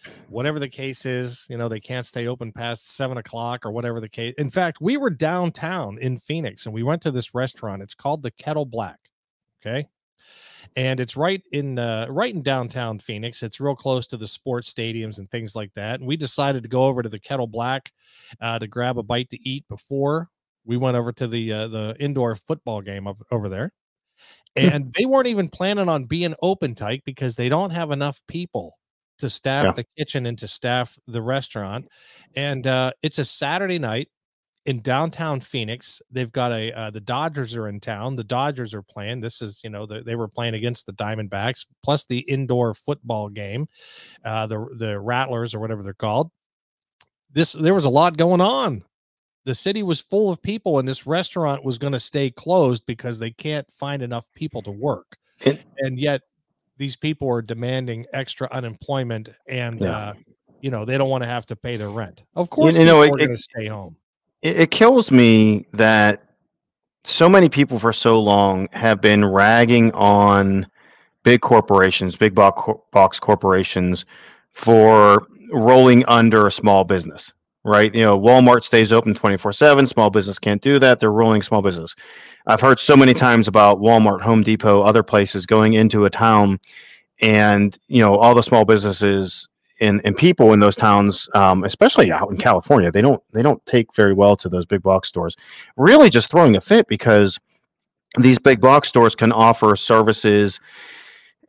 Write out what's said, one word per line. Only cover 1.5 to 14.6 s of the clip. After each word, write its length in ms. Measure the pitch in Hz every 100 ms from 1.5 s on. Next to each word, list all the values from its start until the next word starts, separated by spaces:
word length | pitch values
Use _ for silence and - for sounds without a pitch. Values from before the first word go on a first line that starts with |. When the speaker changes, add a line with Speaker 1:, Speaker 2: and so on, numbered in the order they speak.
| 120
Speaker 1:
know, 140 | 117
they 100 | 110
can't 240 | - 127
stay 220 | 120 123 120
open 260 | 127 113
past 420 | 117 117 113 - -
seven 200 | 131 123
o'clock 480 | - 117 120 123
or 80 | 107
whatever 260 | 117 120 117
the 120 | 110
case. 240 | - 117 139
In 140 | 139
fact, 320 | 185 170 -
we 160 | 175 285
were 100 | 262
downtown 880 | 135 156 180 170 - 165 185 104 104
in 160 | 127 123
Phoenix 480 | - 160 123 - 110
and 80 |
we 80 | 110
went 180 | 123 165
to 100 | 156
this 240 | 127 -
restaurant. 460 | 123 131 - 107 98
It's 140 | 101
called 280 | - 139 151
the 80 | 123
Kettle 360 | - 151 151 131
Black. 320 | 117 98 - _ _ _ _ _ _
Okay. 260 | 110 135 147 _ _ _ _ _ _ _ _ 127
And 240 | 131 131
it's 160 | 120 135
right 260 | 175 190 _
in, 280 | 147 139 123
uh, 300 | 117 110 120
right 240 | 143 247
in 80 | 185
downtown 560 | 135 131 117 127 117 107
Phoenix. 440 | - 104 117 -
It's 160 | 113 -
real 160 | 139
close 320 | 131 139 127 -
to 100 | 117
the 100 | 107
sports 420 | - 135 120